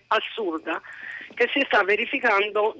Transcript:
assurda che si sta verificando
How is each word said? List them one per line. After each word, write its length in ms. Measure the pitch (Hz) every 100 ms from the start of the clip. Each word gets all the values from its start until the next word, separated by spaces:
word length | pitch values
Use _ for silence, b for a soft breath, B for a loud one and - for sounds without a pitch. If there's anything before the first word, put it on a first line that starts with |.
| -
assurda 760 | 220 - - 190 160 - - B B B B B
che 160 | - 240
si 100 | 277 269
sta 180 | 220
verificando 920 | 190 208 226 277 240 196 208 208 208